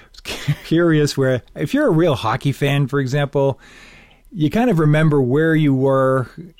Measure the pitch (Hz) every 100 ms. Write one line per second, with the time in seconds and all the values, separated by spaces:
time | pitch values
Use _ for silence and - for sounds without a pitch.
0 | - - - - - - - 165 170 156
1 | 147 - 131 123 - - 156 269 285 160
2 | 175 123 110 113 139 - 139 143 135 143
3 | 127 143 143 143 139 131 - - - -
4 | - _ - 202 151 220 247 165 151 151
5 | 160 147 123 143 160 156 147 131 135 135
6 | 131 131 120 - 175